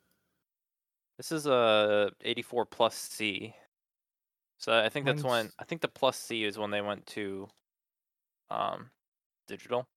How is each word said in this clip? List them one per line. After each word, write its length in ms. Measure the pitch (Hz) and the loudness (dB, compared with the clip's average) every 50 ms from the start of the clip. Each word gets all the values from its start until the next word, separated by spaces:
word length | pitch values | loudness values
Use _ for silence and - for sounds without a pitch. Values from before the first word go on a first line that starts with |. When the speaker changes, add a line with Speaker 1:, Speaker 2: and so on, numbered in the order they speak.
| _ _ _ _ _ _ _ _ _ _ _ _ _ _ _ _ _ _ _ _ _ _ _ | _ _ _ _ _ _ _ _ _ _ _ _ _ _ _ _ _ _ _ _ _ _ _
Speaker 1:
This 140 | - - - | -14 -8 -6
is 160 | 165 156 147 | -4 -2 2
a 640 | 147 127 123 117 110 107 107 104 104 104 104 101 98 - _ | 2 4 6 6 6 6 6 6 6 4 4 2 2 -2 _
eighty-four 440 | - 117 117 120 - - 123 120 104 | -6 -6 -6 -6 -6 -4 -2 -2 -2
plus 300 | - - - 117 110 - | -2 0 2 2 2 2
C. 600 | - - - - - 110 104 95 98 107 113 - - _ _ _ _ _ _ _ _ _ _ _ _ _ _ _ _ _ _ _ | -2 -12 -12 -8 -4 -4 -4 -4 -4 -8 -12 -14 -18 _ _ _ _ _ _ _ _ _ _ _ _ _ _ _ _ _ _ _
So 200 | - - 117 117 | -8 -2 2 4
I 120 | 113 107 113 | 4 4 2
think 160 | - 147 139 | 0 -2 0
that's 180 | 139 127 151 143 | 0 0 0 0
when, 220 | 127 120 117 107 | 0 0 0 -2
Speaker 2:
Mine's 80 | 98 - - | -4 -8 -14
Speaker 1:
I 40 | - | -12
think 180 | - 170 160 | -10 -8 -6
the 60 | - | -6
plus 300 | - - - 135 131 - - | -6 -2 0 0 0 0 0
C 240 | - - 117 110 107 | -6 -6 -4 -2 -2
is 140 | 104 104 | -2 -2
when 140 | 110 107 104 | -4 -4 -4
they 100 | 104 104 | -2 -2
went 240 | 101 104 101 98 - | -2 -4 -6 -6 -10
to, 400 | - - 110 101 98 98 95 101 104 _ _ _ _ _ _ _ _ _ _ _ _ _ _ _ _ _ _ _ - | -12 -8 -8 -6 -6 -6 -8 -10 -14 _ _ _ _ _ _ _ _ _ _ _ _ _ _ _ _ _ _ _ -8
um, 420 | - 57 - 50 50 - - - _ _ _ _ _ _ _ _ _ _ _ | -6 -4 -4 -4 -6 -8 -12 -18 _ _ _ _ _ _ _ _ _ _ _
digital. 400 | - 101 - - - 123 123 127 _ _ | -14 -14 -12 -6 -4 -4 -4 -4 _ _